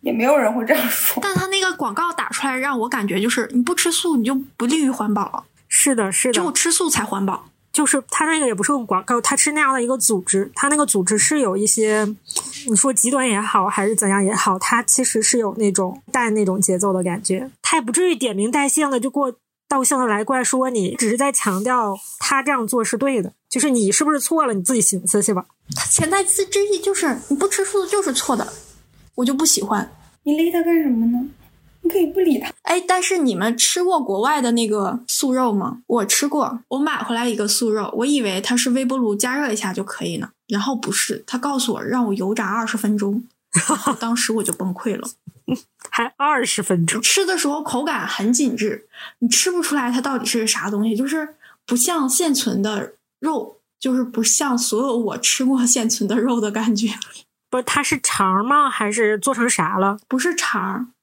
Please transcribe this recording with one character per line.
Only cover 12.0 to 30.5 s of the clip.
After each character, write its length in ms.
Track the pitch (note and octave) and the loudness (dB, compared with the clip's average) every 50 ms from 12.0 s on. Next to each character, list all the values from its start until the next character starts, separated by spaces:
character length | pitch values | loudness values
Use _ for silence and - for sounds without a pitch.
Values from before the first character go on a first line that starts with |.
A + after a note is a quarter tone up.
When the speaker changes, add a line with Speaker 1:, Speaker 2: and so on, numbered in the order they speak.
| G#3+ G#3 G#3+ - _ - - - - - - - - | 0 -2 -4 -8 _ -8 -8 -8 -8 -8 -14 -8 -2
Speaker 3:
你 80 | C4 A3 | 0 2
说 160 | G3+ - C#4 | 2 2 2
极 180 | B3+ - - A#3+ | 2 2 0 2
端 180 | C4+ C4+ B3+ | 0 0 0
也 120 | B3 G#3+ G3 | 0 0 0
好， 280 | G#3 G#3 - G#3 F#3 | -2 0 0 0 0
还 200 | G3+ - - G3 | 2 0 0 0
是 80 | G#3 A3 | 2 2
怎 140 | G3+ G#3 G3 | 2 2 4
样 140 | G3 G3+ G3 | 4 2 2
也 120 | F#3+ A3 | 2 0
好， 240 | - - G#3+ F#3 F#3+ | 0 0 0 0 0
他 240 | - - - A#3 A#3+ | 0 0 0 0 2
其 180 | - - - | 2 2 2
实 220 | C4 - - A3 A3 | 0 0 0 0 2
是 160 | - - A#3+ | 2 2 2
有 160 | A3 G3+ - | 0 -2 -2
那 140 | A3 A3 G3+ | 0 0 2
种 300 | F#3 F#3+ F#3+ F#3 - - _ - | 2 2 0 0 -4 -10 _ -4
带 180 | - C4 A#3+ A3+ | -2 0 0 2
那 120 | G#3 G#3+ G#3 | 2 2 2
种 160 | F#3+ F#3 G#3 | 2 2 0
节 180 | F#3 - F#3 | 2 0 2
奏 140 | F3+ G3+ G3+ | 2 2 0
的 100 | F#3 F#3 | 0 0
感 220 | F3+ F3+ F3 G#3 G#3+ | 0 -2 -4 -4 -2
觉， 260 | - F#3+ F#3 B3+ C4+ - _ | -4 -4 -4 -4 -10 -14 _
他 160 | - - - | -4 0 0
也 40 | D#4+ | 0
不 120 | B3 A3 A#3 | 0 0 0
至 160 | E4+ F4+ F4+ | 2 2 2
于 40 | E4 | 2
点 200 | A3 C4 A#3+ G3+ | 0 -2 -4 -2
名 160 | F#3+ G3+ A#3 | 0 -2 0
带 160 | B3 D4+ C#4+ | 0 0 0
姓 240 | C#4 - D#4 D4+ C#4 | 2 2 2 2 2
的， 80 | C4+ B3 | 0 0
就 100 | A3+ C4+ | -2 -2
给 80 | - C#4+ | -2 0
我 120 | C#4+ B3+ A#3+ _ _ _ _ _ _ _ | -2 -2 -2 _ _ _ _ _ _ _
道 120 | C#4+ C4+ | 0 0
姓 160 | C4 - D4 | 2 2 2
的 80 | C4 B3+ | 2 2
来 160 | A#3 G#3 G3+ | 2 0 0
过 140 | A3 G#3+ C4+ | 0 0 0
来 80 | C4 B3 | 0 0
说 260 | - - B3+ C4 C4 | 0 0 0 0 0
你， 240 | B3 A3+ F#3 F3+ - | 0 0 -2 -2 -2
只 140 | - A#3 G#3+ | -2 0 0
是 60 | A3+ | 2
在 160 | A#3 C#4 C#4 | 2 0 0
强 320 | C4+ - - G#3+ F#3+ F#3+ G#3 | 0 0 -2 -2 -2 -2 -2
调 340 | B3 B3+ B3 A3+ G#3 G3 F#3+ - - - - | 0 0 0 0 -2 -4 -6 -10 -16 -12 -6
他 240 | - - C#4 C4+ B3+ | -2 0 0 0 0
这 80 | C#4+ | 0
样 160 | C#4+ B3+ A3+ | 0 0 0
做 160 | G#3 - A#3+ A3+ | 0 0 0 0
是 140 | - - | 0 -2
对 240 | G#3+ C4 C#4 C4+ A3+ | 0 0 0 0 0
的， 100 | F3+ F#3+ - _ _ _ | -2 -4 -8 _ _ _
就 80 | - | -2
是 120 | B3+ - D4+ | 0 2 2
你 200 | B3+ A#3+ G#3+ F#3+ | 4 4 4 4
是 140 | G#3 - D#4 | 2 2 2
不 80 | D4 | 2
是 80 | D#4 C#4+ | 2 0
错 260 | - - E4 D#4+ D4+ | 0 0 2 2 2
了， 80 | B3+ A3 | 2 0
你 80 | G3 | -2
自 120 | F3 - C4 | -2 0 0
己 80 | A#3 | 2
寻 260 | G3+ - - F3+ - | 2 2 0 0 -2
思 160 | - - G#3 G3+ | 0 0 2 2
去 100 | - G#3 | 2 0
吧。 120 | F3+ - _ _ _ _ - C#3+ | -2 -2 _ _ _ _ -8 -6
Speaker 2:
他 120 | - - | -6 -2
潜 260 | - - - D#4+ D#4 | 0 2 2 2 2
台 100 | F4+ G4 | 2 0
词 240 | F#4+ F#4+ - - G4 | 2 2 0 0 0
之 220 | F#4 - G4+ G4+ | 0 0 0 2
意 100 | G#4 G4+ | 2 0
就 160 | E4+ - G4 G4 | 0 0 -2 -2
是 240 | G4 F4 D4+ A#3+ - - - | 0 0 0 -2 -2 -2 -4
你 80 | C#4 | 0
不 100 | C#4+ F#4 | 0 0
吃 160 | G4 - - F#4+ | 0 0 -2 -2
素 220 | F#4+ - G4+ F#4+ | 0 0 0 0
就 180 | F#4+ G4+ G#4 G4 | 2 0 0 0
是 80 | D#4 | 0
错 240 | B3+ - - - C4 | -2 -2 0 0 -2
的， 100 | G#3 - - - - - - - - _ _ _ - - - _ | -2 -2 -6 -10 -16 -20 -20 -20 -20 _ _ _ -20 -20 -14 _
我 80 | - B3 | -2 0
就 100 | A#3+ C#4 | 0 2
不 120 | C4+ D#4+ | 2 2
喜 160 | D#4 - - | 2 2 0
欢。 280 | - G3+ A3 G3+ - - - - - - _ _ _ | 0 -2 -2 -2 -2 -6 -10 -20 -20 -20 _ _ _
Speaker 1:
你 120 | D4 D4 | -2 2
勒 160 | D#4 E4 E4+ | 2 2 2